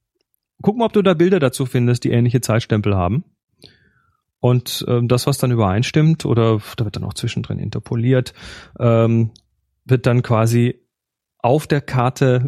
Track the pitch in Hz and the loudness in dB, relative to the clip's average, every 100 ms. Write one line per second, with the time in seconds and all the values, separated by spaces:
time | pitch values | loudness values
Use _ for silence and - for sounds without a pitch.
0 | _ _ _ _ _ - - 226 220 214 | _ _ _ _ _ -6 -2 0 0 2
1 | 190 165 175 190 135 - 131 127 120 117 | 2 2 2 2 0 -2 -2 0 0 0
2 | - 120 120 123 - 113 - 110 104 98 | 0 2 2 0 0 -2 0 -2 0 0
3 | 90 120 - _ _ _ - _ _ _ | 0 -2 -6 _ _ _ -20 _ _ _
4 | _ _ _ _ 123 123 - - - 120 | _ _ _ _ 0 0 -2 -8 -4 -2
5 | 120 123 - 135 127 117 101 98 127 160 | 0 0 0 -2 -2 0 0 0 0 2
6 | 156 160 - 117 113 107 - - 107 - | 2 0 0 0 2 0 -4 -8 -8 -8
7 | 98 - 117 - - 98 92 117 - 120 | -10 -8 -8 -6 -8 -8 -8 -8 -6 -4
8 | 120 131 127 - - - - - 120 117 | 0 0 -2 -8 -20 -20 -20 -2 2 4
9 | 113 113 113 - _ _ _ _ - 127 | 4 2 0 -4 _ _ _ _ -2 0
10 | 123 120 - 113 113 120 120 - _ _ | 2 0 2 2 2 2 0 -2 _ _
11 | _ _ _ _ 120 147 - 147 - 127 | _ _ _ _ 0 0 0 -4 -2 -2
12 | 120 - 135 123 | -2 0 0 2